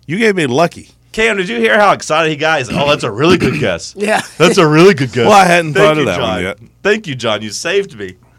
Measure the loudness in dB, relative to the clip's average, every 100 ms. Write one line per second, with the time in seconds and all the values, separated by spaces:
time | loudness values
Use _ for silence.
0 | -8 -2 0 0 -2 0 0 -2 -20 _
1 | _ -4 -2 -2 -4 -2 0 2 2 0
2 | -2 -2 -2 -2 -2 -2 -2 -2 0 0
3 | -2 -2 2 2 0 -2 -4 -4 -8 -8
4 | -4 -4 -4 0 2 4 4 6 6 4
5 | -2 0 4 4 4 2 0 0 2 2
6 | 0 -2 -4 -4 -6 -8 -16 _ -2 -2
7 | -4 -6 -4 -4 -6 -8 -4 -4 -4 -10
8 | -16 -16 _